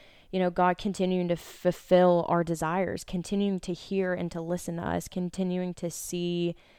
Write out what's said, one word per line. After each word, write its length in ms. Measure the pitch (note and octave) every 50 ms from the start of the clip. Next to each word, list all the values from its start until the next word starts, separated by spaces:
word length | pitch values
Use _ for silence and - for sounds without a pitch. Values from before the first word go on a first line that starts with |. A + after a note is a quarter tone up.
| - - - - _ -
you 80 | - F#3+
know, 100 | F#3 F3+
God 280 | F3 F3+ F3+ F3+ F3+
continuing 500 | - - G3+ F#3 - F#3 F#3 F#3 F3+ F3+
to 80 | F3 F3
fulfill 920 | E3 - - - - - F3+ E3+ - - - F#3 F3+ F3+ F3+ F3 E3+ - -
our 160 | E3+ E3+ E3+
desires, 580 | E3 E3 D#3+ D#3+ D#3 E3+ G3 F#3 F2+ F2 - -
continuing 560 | - - F3 E3+ - G#3 G3+ G3+ G3+ F#3+ F3
to 120 | - F#3 F3
hear 400 | - - - G3 F#3+ F#3 F3+ F3+
and 180 | F3 E3+ E3+
to 100 | - E3+
listen 360 | E3 E3 F3+ F3+ - - E3+
to 60 | F3 -
us, 240 | - E3+ F3 - -
continuing 640 | - F#3 F3+ F3 - - F#3+ F3+ F3+ F3+ F3+ F3+ F3
to 160 | - F3+ E3
see 640 | - - - - F3+ F3 F3 F3 F3 F3 F3 E3+ E3+ - _ _ _